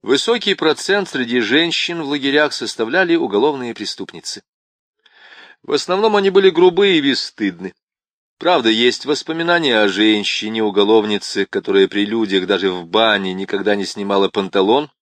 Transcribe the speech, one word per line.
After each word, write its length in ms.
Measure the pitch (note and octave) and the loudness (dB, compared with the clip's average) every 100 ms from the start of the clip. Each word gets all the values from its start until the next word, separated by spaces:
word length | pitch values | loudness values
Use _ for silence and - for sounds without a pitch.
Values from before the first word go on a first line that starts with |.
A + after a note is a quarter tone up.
Высокий 540 | G2+ C#3 - A#3 G#3 F#3 | 0 0 0 -2 -2 -2
процент 540 | D#3+ C#3+ - G3+ F#3+ | -2 -2 -2 -2 -2
среди 300 | - A#2 B2 | -6 -2 -2
женщин 640 | G#2 C#3 E3+ D#3+ - E3+ | 2 0 0 -2 -6 -6
в 60 | C#3+ | -6
лагерях 460 | C#3+ C3+ D3 D3 | -4 0 0 0
составляли 600 | - A#2 - A2+ E3 F3+ E3 | -4 -10 -6 -2 0 0 0
уголовные 580 | A#2 G2+ C#3+ C#3 A#2+ | 0 2 0 -2 -8
преступницы. 720 | A2+ G2+ - F#2+ E2+ - G2+ _ _ _ _ _ _ _ _ - - - _ | -8 -12 -10 -14 -14 -14 -16 _ _ _ _ _ _ _ _ -20 -20 -20 _
В 120 | - | -4
основном 420 | C#3+ - F#3 A3 G#3 | -4 0 0 2 2
они 140 | G3 | 4
были 200 | F#3+ F#3+ | 4 4
грубы 480 | E3 F#3 F3 G3+ E3+ | 6 4 6 2 4
и 40 | |
бесстыдны. 720 | C#3 B2+ - - G2+ E2+ F#2 _ _ _ _ _ _ _ | 2 -2 -6 -4 -4 -4 -14 _ _ _ _ _ _ _
Правда, 320 | E3 E3+ B2 | 0 2 2
есть 360 | A2+ A#2+ - C3+ | 2 2 0 -4
воспоминания 760 | D3 - D#3+ E3+ F3 D3 A2+ | -4 -4 -4 0 0 2 2
о 100 | G#2 | 2
женщине-уголовнице, 1600 | F#2 A2 G#2+ G2 - G#2+ A2+ G#2+ G2 G2+ A2 G#2+ G#2 - F#2+ G2 | 2 2 2 0 -6 -6 -2 0 2 4 4 2 -4 -4 -6 -4
которая 440 | G2+ G2 G2 F#2+ | -4 0 2 2
при 160 | G2+ G2+ | 2 -2
людях 420 | A2+ G#2+ F#2+ F#2 | -2 0 -2 0
даже 240 | G2 F#2+ | 0 0
в 140 | F2+ E2+ | -4 -2
бане 460 | G#2+ A2+ G#2 F#2+ | 0 2 0 -2
никогда 420 | F#2 G2 G2 G2 G#2 | -6 -6 -4 -2 -2
не 100 | F#2+ | -4
снимала 440 | G#2 G2+ G2 F#2+ | -8 -2 0 0
панталон. 600 | G#2+ F#2+ G2 G2 C3 D3+ _ | -2 -2 0 2 0 -2 _